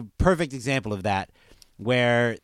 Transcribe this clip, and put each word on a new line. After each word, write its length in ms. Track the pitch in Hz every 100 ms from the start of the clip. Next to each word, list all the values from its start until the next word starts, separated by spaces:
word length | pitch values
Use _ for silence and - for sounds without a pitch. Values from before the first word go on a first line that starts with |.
| 113 -
perfect 360 | 180 170 156
example 400 | 131 120 135 107
of 100 | 104
that, 260 | 101 98 95 _ _ - - -
where 640 | 107 123 120 120 120 113